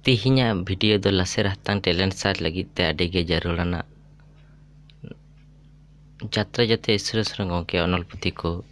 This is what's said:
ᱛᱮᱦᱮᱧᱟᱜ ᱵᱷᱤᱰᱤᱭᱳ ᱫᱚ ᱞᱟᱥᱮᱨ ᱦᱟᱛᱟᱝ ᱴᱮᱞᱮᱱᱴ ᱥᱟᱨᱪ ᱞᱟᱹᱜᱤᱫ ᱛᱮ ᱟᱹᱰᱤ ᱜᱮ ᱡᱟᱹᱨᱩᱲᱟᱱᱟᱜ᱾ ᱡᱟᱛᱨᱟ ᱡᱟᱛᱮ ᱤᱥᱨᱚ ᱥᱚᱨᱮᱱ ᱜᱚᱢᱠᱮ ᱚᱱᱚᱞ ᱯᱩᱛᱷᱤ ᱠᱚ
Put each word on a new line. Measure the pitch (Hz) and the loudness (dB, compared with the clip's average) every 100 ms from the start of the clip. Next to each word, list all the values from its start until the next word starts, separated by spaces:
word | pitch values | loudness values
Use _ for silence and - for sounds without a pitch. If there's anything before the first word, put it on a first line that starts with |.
ᱛᱮᱦᱮᱧᱟᱜ | - 120 131 131 120 98 | 4 2 4 4 2 0
ᱵᱷᱤᱰᱤᱭᱳ | 92 95 107 104 | -2 0 4 4
ᱫᱚ | 98 | 4
ᱞᱟᱥᱮᱨ | 95 90 - 98 | 2 0 0 -2
ᱦᱟᱛᱟᱝ | 98 - 101 | -2 -2 0
ᱴᱮᱞᱮᱱᱴ | 95 85 95 | 0 2 0
ᱥᱟᱨᱪ | - 101 95 | 0 -2 0
ᱞᱟᱹᱜᱤᱫ | 82 87 - | -2 -4 -6
ᱛᱮ | - | -2
ᱟᱹᱰᱤ | 85 78 87 | 0 0 0
ᱜᱮ | 90 | 0
ᱡᱟᱹᱨᱩᱲᱟᱱᱟᱜ᱾ | 85 80 87 85 87 87 - - - - - - - - - - - - - - - - - - - - - - - - 107 | 0 0 0 -2 -2 -4 -6 -16 -20 -20 -20 -20 -20 -20 -20 -20 -20 -20 -20 -20 -20 -20 -20 -20 -20 -20 -20 -20 -20 -14 -4
ᱡᱟᱛᱨᱟ | 110 104 - | -2 -2 0
ᱡᱟᱛᱮ | 113 113 - | 2 2 2
ᱤᱥᱨᱚ | 104 - 110 | -2 0 -2
ᱥᱚᱨᱮᱱ | 107 - 95 | -2 -4 -2
ᱜᱚᱢᱠᱮ | 87 87 90 | -2 -2 0
ᱚᱱᱚᱞ | 85 90 | 2 0
ᱯᱩᱛᱷᱤ | 87 - 87 | -2 -6 -6
ᱠᱚ | - 85 85 - | -4 -6 -6 -10